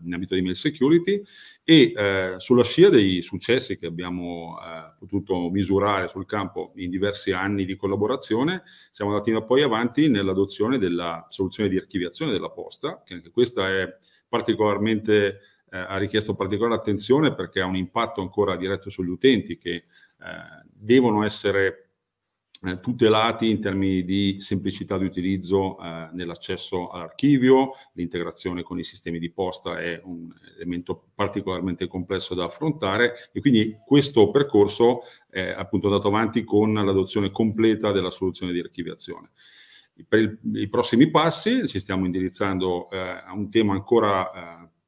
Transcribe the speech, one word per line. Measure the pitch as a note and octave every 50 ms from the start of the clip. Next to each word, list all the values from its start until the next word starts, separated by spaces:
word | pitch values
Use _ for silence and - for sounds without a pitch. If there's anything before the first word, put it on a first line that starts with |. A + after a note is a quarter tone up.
| E2+
in | E2+ F2
ambito | E2+ F#2+ F#2 F#2+
di | F#2
mail | F#2 F#2 F2+
security | - - D#3 D3+ - B2 C#3+ E3 E3+ E3+ F#3+ G3+ G3+ G3+ - - - - - - _ _
e, | - E3 D#3 B2+ A2+ -
eh, | A2 G2+ G2 G2 F#2+ F#2 F#2 F#2 F#2
sulla | - - B2 B2 A#2+
scia | A#2+ - D#3 F3+ G3+
dei | E3 A#2+ G2+ F#2+ F2+ F2+
successi | E2+ - - F2 - - A#2 C3 - - G2
che | - E2+
abbiamo, | E2 E2+ E2 F2+ F2+ F2+ F2+ F2 F2 F2 E2+ E2 E2 E2 E2+
eh, | - E2 E2 D#2+ D#2+ D#2+ _ _
potuto | - F#2 G2 G2+ G2 - F#2+ F2+ F2 E2+
misurare | F#2 G2+ F#2+ F2+ G2 G2 G2 G#2 G2+ F#2+ F2+ E2
sul | - F#2+ F#2
campo | - - G#2 G2 F#2 - F#2 F2+ - -
in | G2+ F#2 F2
diversi | F2+ F#2 G2 G2+ G2+ - - G2+
anni | F#2 F2+ F#2+ G2+ G#2 G2 F#2+
di | F#2 F#2+
collaborazione, | - - G2 G2 G2+ G#2 G#2+ C3 C3+ - - A2 A#2 C3+ D#3+ F#3 F3+ - - - - - _
siamo | - - G#2 G2+
andati | G#2 G2+ G#2 A#2 A2 A2 A2
poi | - B2+ C3+
avanti | D3 C3+ A2 A2 A#2 A#2+ - C#3+ D#3 D3+
nell'adozione | A#2+ G2 G2 F#2+ F#2 F#2+ G2 F#2+ - - G#2 A#2 C3+
della | B2+ G2 F2 F2 F2 F2 E2+ E2 E2 - _
soluzione | - - G2 F2+ - - G#2+ G2
di | F#2+
archiviazione | F#2+ - - - F#2 F2 E2+ - - D#3+ D3 G#2+
della | F2 E2+ D#2+
posta, | - - E2+ - - - - D3+ F#3 - _
che | - F#2
anche | F2 - E2+
questa | - A#2+ B2 A#2+ - G#2+ F#2+ F#2+
è | F#2+ F#2+ F#2 F2+ - - _ _ _ _ _
particolarmente, | _ - A2+ A2 - G#2+ G#2+ G#2+ G#2 G2+ G2+ G#2 A2 A2 G#2+ G#2+ A2 G#2+ G#2 G2+ G2 G2 - _ _ _ _ _ _
eh, | -
ha | F#2 F#2 F#2 G2
richiesto | F#2+ G2+ G2 - G#2+ G#2 A#2 G2+
particolare | - G2 F#2+ G#2 G2 A2+ A#2 A2+
attenzione | G#2+ - G#2+ G2+ G2 - - B2+ D3 D#3 C3+ -
perché | - F2+ - - G2
ha | F#2
un | F#2 F#2+
impatto | F#2 F#2 F2+ - A#2 A2+ - - G2+
ancora | F#2 F#2 - G#2 G2+ G2 F#2
diretto | F2 F#2 F#2 G2 F#2 - G2
sugli | - - F#2
utenti | F2 F#2 F2 - C3+ C3 G2+ - - E2+
che, | - - E2+
eh, | E2 E2+ - _ _ _ _ _ _ _ F2+ F2 E2+ E2 E2 E2 D#2+ - _ _
devono | _ _ G#2 G#2+ A#2+ C3+ B2 A#2 G#2+ G#2 G#2+
essere, | G#2 - - - G2+ G2 G2 G2 F#2+ - - _ _ _ _ _ _ _ _ _ _ _ _ _ _ - -
eh, | - F#2+ F2+ F2
tutelati | - B2 A#2+ A#2+ A#2 G#2+ G#2+ A2 A2 A#2 A2+ A#2 A#2 A2+
in | G#2+ G2
termini | G#2 G2+ F#2+ F#2+ G2 F#2+ F#2+ F#2 F2
di | F2+ F#2+ G2+ G2+ G2 F#2+ G2
semplicità | - - G#2 F#2+ F#2+ G2+ F#2+ - - - G2+
di | F#2 G2
utilizzo, | F#2 - F#2 F2+ F#2+ F#2+ F#2 F2+ F2 G2 G2 F#2+ F#2+ - -
eh, | F2 F2 E2 E2 E2 D#2+
nell'accesso | E2+ F2+ F2+ E2+ E2+ - - - F#2 F2 - - G2 F2+ F2 E2
all'archivio, | - F2+ E2+ D#2+ - - - C#3+ C#3+ C3 B2 B2+ C3 C3 C3+ C3 - - - _ _
l'integrazione | - F2 E2 - F2 E2+ E2 E2 - - F#2 F2+ F2 E2+
con | - F2
i | E2+ E2
sistemi | - - - - F2 E2+
di | E2 E2 E2+
posta | - - F#2+ F2+ F2+ - - F2+ E2+ E2
è | E2 F2 E2+ E2 F2+
un | F#2+ F2 E2+ E2 E2+ F2 _ _ - -
elemento | - F2 F2 F2 F2 F2 - F2+ - _ _ _
particolarmente | - G2+ G2 - G2+ F#2+ F#2+ F#2 F2 F2 F#2+ F2 - F#2
complesso | E2+ - F#2 F2+ - G2 F2+ - - F#2
da | F2+ F2
affrontare | E2+ - - D#3 D#3+ D3 - - F#2+ G2 A2 A#2+ A#2+ A#2+ - - -
e | - -
quindi | - C#3+ B2 A2 G#2+ A2 G#2+ - _
questo | - C#3 D3 C3+ - - D3+ C#3 G3+
percorso | - C#3 C#3 C#3 - - - - - - A#2 A#2+ B2 A#2+ - - - - _ _
è | - F#2 F#2 F2+ F#2
appunto | F#2+ G2 - - F#2+ G2+
andato | G2+ G2+ G2 G2+ G2+
avanti | G2+ G#2+ A2+ G#2+ - A#2+ -
con | - - G#2 G#2 G#2+ G#2+
l'adozione | A2 G2+ F#2+ F#2+ F#2+ F#2 - - G#2+ G2+ F#2+
completa | - - A2+ A2 G#2 A2 A2+ A2+ A2 G#2+ G#2+ G#2 G2
della | G2 F2+ F2+
soluzione | - - F#2+ F#2 E2+ - F#2 F2+
di | F2 F2
archiviazione. | E2 - - - E2 E2 E2 - - F2+ - - - - _ _ _ - - - - - - - _ _ _ - -
Per | _ - A2
il, | A2 G#2+ A2 - - A2 G#2+
i | G#2+ G#2+
prossimi | G#2 - A#2+ A#2+ - A#2 A#2 C3+ -
passi | - D3+ D#3 E3 D#3+ - - G#3+ B3 C4 G#3
ci | - - G2
stiamo | - - F#2+ F#2 F#2+
indirizzando, | F#2 F2 F#2 F#2 F2+ - - G#2 G2 F#2+ F#2 F#2 F#2 F2+ F2 F2 -
eh, | G2
a | F#2+ F#2 F2+ F2 F2 - F#2 F#2
un | G#2 G#2 G2+
tema | - A2+ A2 G2+
ancora, | G2 G2 G#2 - A#2+ A2+ G#2+ G#2 G2 F#2 F#2 F#2
eh, | - F#2 E2+ E2+ E2 E2+ E2+ - _ _ _